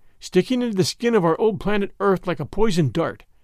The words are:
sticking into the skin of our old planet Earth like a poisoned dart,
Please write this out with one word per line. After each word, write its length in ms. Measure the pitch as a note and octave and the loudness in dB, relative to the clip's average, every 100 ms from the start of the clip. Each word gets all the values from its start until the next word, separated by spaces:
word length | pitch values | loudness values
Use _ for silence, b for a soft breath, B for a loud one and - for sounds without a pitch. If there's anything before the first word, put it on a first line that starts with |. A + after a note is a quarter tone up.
| - _ | -20 _
sticking 420 | - F3+ F3+ B3 | 0 0 2 -2
into 140 | A#3+ G3 | -2 0
the 80 | |
skin 320 | D3+ - A#3 A3+ | -2 -2 0 2
of 80 | E3 | 2
our 140 | D#3+ | 2
old 200 | A3 F#3 | 0 0
planet 340 | F#3+ G#3 G3 - | -2 -2 -2 -2
Earth 280 | G3+ F3+ F#3 | 0 0 -2
like 120 | E3 | -6
a 60 | D3 | -6
poisoned 480 | - A3+ F3 C#3 | 0 2 2 0
dart, 300 | E3 D3 - - _ | 0 -4 -6 -20 _